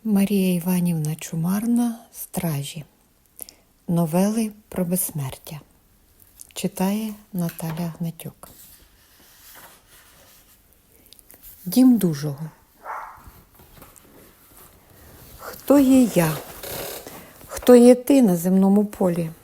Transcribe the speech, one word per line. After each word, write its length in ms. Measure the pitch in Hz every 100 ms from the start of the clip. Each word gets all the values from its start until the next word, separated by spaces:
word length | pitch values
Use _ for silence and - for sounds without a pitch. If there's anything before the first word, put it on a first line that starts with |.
Марія 500 | 220 202 196 202 190
Іванівна 600 | 180 170 180 175 165 151 160
Чумарна, 840 | - 165 165 196 233 240 240 226 -
Стражі. 720 | - - - 170 143 139 - - _ _ _ _ _ - _ _ _ -
Новели 640 | 170 170 170 196 220 220 - _
про 160 | - 175
безсмертя. 760 | 180 - 156 135 - - 151 _ _ _ _ _ _ _ _ -
Читає 600 | - 185 - 190 208 220 208 -
Наталя 600 | 190 170 - 165 160 170 160
Гнатюк. 500 | 165 - 151 - - - - - _ _ _ _ _ _ - - - - _ - _ _ - _ _ _ _ _ _ _ _ - _ - - - 180
Дім 320 | 214 262 240
дужого. 520 | 185 147 147 139 160 - _ _ - - - - - - _ _ - - - - _ - - _ _ - - _ _ - - - - -
Хто 420 | - - - 285
є 280 | 262 262 240 180
я? 220 | 160 147 - - - - - - - - - - -
Хто 280 | - - 247
є 200 | 240 247
ти 260 | - 277
на 140 | 233 175
земному 500 | 175 190 196 202 208
полі? 440 | - 190 170 165 165